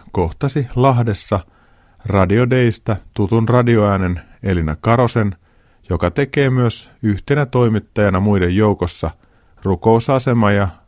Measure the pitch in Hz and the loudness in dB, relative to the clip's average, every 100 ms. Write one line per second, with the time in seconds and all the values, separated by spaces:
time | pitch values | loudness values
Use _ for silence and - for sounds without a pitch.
0 | - - 85 - 143 151 123 127 135 123 | -6 -4 -4 -2 -4 -4 -4 0 2 2
1 | 117 101 - 98 - _ _ _ _ _ | -2 -4 -4 -4 -4 _ _ _ _ _
2 | 101 95 92 104 123 127 123 - - 104 | -2 0 2 2 2 2 0 -2 -6 -6
3 | - - 101 113 113 123 120 117 104 98 | -6 -6 0 0 2 2 4 2 2 2
4 | 92 87 - - 98 90 78 78 - 117 | -2 -4 -10 -10 -4 -2 -2 -4 0 0
5 | 120 120 104 95 _ _ _ _ _ 90 | 2 0 -2 -6 _ _ _ _ _ -2
6 | 87 85 139 147 135 127 120 - - _ | -2 -2 -4 0 0 2 0 -2 -16 _
7 | 110 101 - 143 143 127 120 107 - - | -2 -2 -2 -2 0 0 2 0 -4 -2
8 | 104 92 104 101 90 92 107 98 85 - | 0 2 2 2 2 2 2 0 -4 -6
9 | 78 - _ _ _ _ - 90 113 113 | -8 -8 _ _ _ _ -4 0 2 2
10 | 117 135 127 117 107 101 98 - | 2 -2 0 0 2 2 -2 -6